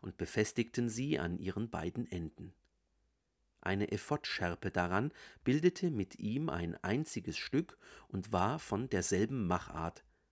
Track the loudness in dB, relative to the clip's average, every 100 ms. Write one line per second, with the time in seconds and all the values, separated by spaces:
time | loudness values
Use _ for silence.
0 | -10 -6 -2 2 2 2 0 0 0 0
1 | 0 0 0 -2 -2 -2 -2 -2 -2 -2
2 | -4 -4 -4 -8 -16 -16 _ _ _ _
3 | _ _ _ _ _ -6 0 0 0 -2
4 | -2 -2 -2 -2 -2 -2 -2 2 2 2
5 | 0 -4 -20 -4 2 4 4 4 0 0
6 | -2 -4 -2 -2 -2 -2 -2 -2 0 0
7 | 0 -4 -4 -6 0 0 0 -8 -20 -20
8 | -6 -6 2 4 4 0 -2 -2 0 0
9 | 2 4 2 2 2 2 0 -4 -4 -6
10 | -20 _ _